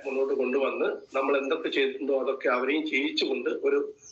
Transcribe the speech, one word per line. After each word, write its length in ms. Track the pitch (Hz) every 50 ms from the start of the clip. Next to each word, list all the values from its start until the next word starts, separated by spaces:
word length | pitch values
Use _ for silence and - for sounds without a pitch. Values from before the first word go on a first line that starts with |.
| -
മുന്നോട്ട് 280 | 139 131 135 135 139 139
കൊണ്ടുവന്ന് 840 | 131 127 123 135 139 135 123 117 117 117 139 - - - - 135
നമ്മൾ 200 | 135 139 139 143
എന്തൊക്കെ 320 | 135 135 135 - - - -
ചെയ്തിട്ടുണ്ടോ 500 | - 143 135 131 127 - 143 135 135 131
അതൊക്കെ 300 | 123 131 135 - - 143
അവരെയും 380 | 123 127 131 131 147 160 -
ചെയ്യിച്ചുകൊണ്ട് 640 | - - 131 143 156 151 - - - 127 123 123 117
ഒരു 440 | - - 135 139 143 143 143 - - _ - -